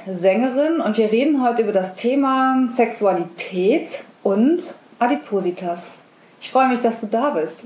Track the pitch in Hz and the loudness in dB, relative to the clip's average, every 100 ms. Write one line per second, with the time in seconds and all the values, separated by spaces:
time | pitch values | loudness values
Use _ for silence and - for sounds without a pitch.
0 | 190 180 190 202 262 254 311 330 208 220 | -8 0 2 2 2 0 0 0 0 0
1 | 214 226 302 285 247 233 214 190 185 - | 2 2 2 2 2 0 0 0 -2 -4
2 | 233 277 269 262 262 262 254 - 226 - | -2 2 2 2 2 2 0 2 0 0
3 | 202 180 165 - - 185 190 330 - - | 0 0 -2 -8 -8 -2 2 2 -2 -12
4 | - - 208 196 254 349 - - - - | -14 -6 -2 2 2 2 -2 -14 -14 -2
5 | 247 285 - 202 180 175 180 180 - - | 0 0 -2 -4 -2 -4 -6 -6 -8 -12
6 | - _ _ - - 262 262 240 240 226 | -20 _ _ -18 -2 2 2 2 0 -2
7 | 214 226 294 175 160 - | -4 -2 0 -2 -4 -6